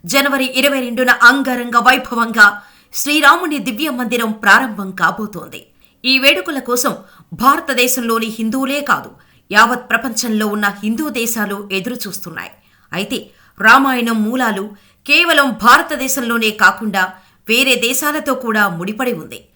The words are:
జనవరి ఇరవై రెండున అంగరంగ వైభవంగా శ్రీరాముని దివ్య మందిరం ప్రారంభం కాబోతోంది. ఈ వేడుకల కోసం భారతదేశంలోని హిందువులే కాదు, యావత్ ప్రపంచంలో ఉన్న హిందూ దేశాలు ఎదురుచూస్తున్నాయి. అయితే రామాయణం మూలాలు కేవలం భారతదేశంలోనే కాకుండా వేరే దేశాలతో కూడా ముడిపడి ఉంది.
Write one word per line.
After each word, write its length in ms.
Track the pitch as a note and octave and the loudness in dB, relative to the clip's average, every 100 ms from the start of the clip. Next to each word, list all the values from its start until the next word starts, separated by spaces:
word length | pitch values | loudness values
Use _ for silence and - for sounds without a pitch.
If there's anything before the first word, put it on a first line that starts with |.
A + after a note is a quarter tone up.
జనవరి 480 | - C#4 C#4 C4+ C4 | -2 0 2 0 -2
ఇరవై 260 | C4 C#4+ C#4 | 2 2 0
రెండున 300 | B3 A#3 B3+ | -4 -2 0
అంగరంగ 640 | - A#3+ C#4 C4+ B3 A#3+ A#3+ | 6 6 4 0 -4 0 2
వైభవంగా 840 | A#3 C4 - A#3 A#3 A3+ G#3 - - _ _ | 4 2 0 -2 -2 6 4 4 -18 _ _
శ్రీరాముని 640 | - C#4 D4+ C#4+ E4 F4+ D4 | -6 0 4 4 4 0 -4
దివ్య 320 | F#3+ A3 D4+ | -6 -4 -4
మందిరం 420 | B3 A#3+ A#3+ A3+ | -4 -2 -2 -2
ప్రారంభం 580 | G#3+ G#3 G#3+ C4 G#3 G3 | -2 4 4 2 -6 -10
కాబోతోంది. 760 | F#3+ E3+ F3+ G#3 F3 C#3+ - - _ _ _ | -2 -2 -2 -10 -10 -14 -18 -20 _ _ _
ఈ 140 | B3 C4 | 0 2
వేడుకల 400 | C4+ F4+ - C#4+ | 2 2 -2 -6
కోసం 380 | B3 A#3+ A3+ - - - _ | -4 -2 -2 -4 -12 -20 _
భారతదేశంలోని 960 | D#3+ B3+ D#4 E4 B3 B3 B3+ A#3 A3+ A3 | 0 2 2 0 0 0 0 -2 -2 -2
హిందువులే 540 | A3 A3 C4 C4+ C#4+ | -4 -4 -2 -2 -4
కాదు, 300 | C#4+ G#3 - - _ _ _ | -2 -4 -4 -20 _ _ _
యావత్ 380 | G#3 A3+ B3 - | 2 4 2 -2
ప్రపంచంలో 560 | A3+ C4 A3+ B3 G#3+ G#3+ | -4 -2 -6 -2 -2 -2
ఉన్న 200 | G#3 G3+ | -2 -4
హిందూ 420 | G3 G#3+ A#3 D4+ | -4 -4 -4 -4
దేశాలు 600 | A#3 A#3 A3+ G3+ G3+ G3+ | -4 -4 -4 -4 -6 -6
ఎదురుచూస్తున్నాయి. 800 | F#3+ F3+ A#3+ G#3 - - E3 F#2 - _ _ _ | -6 -6 -8 -8 -10 -12 -12 -14 -18 _ _ _
అయితే 380 | E3+ G#3 C4 - _ _ _ | -8 -6 -8 -10 _ _ _
రామాయణం 640 | A3 B3+ C#4 B3 A#3 A3+ | 6 6 6 0 -2 0
మూలాలు 460 | G#3+ B3+ A#3 G3 G3+ - _ _ - | 0 0 -2 -2 -8 -14 _ _ 0
కేవలం 440 | D4+ E4+ D4+ C4+ A3+ | 0 4 2 2 2
భారతదేశంలోనే 880 | A3+ C#4 - D4 C4 C#4 A#3 A#3 A3 | 4 4 4 -4 -4 -4 -2 0 0
కాకుండా 640 | G#3+ F#3+ G3+ A3 G3 F#3+ - _ _ - | 2 2 2 -4 -2 -2 -6 _ _ -2
వేరే 260 | A#3 C4+ | 0 2
దేశాలతో 600 | A#3+ A#3 C4 D4+ D4+ D4 | 2 0 0 -2 -2 -2
కూడా 340 | B3+ A#3+ G#3+ G3+ | -4 -2 0 0
ముడిపడి 440 | E3+ F#3 G#3+ B3 | 0 -6 -4 -4
ఉంది. 320 | F#3 D3+ A#2 _ | -4 -10 -18 _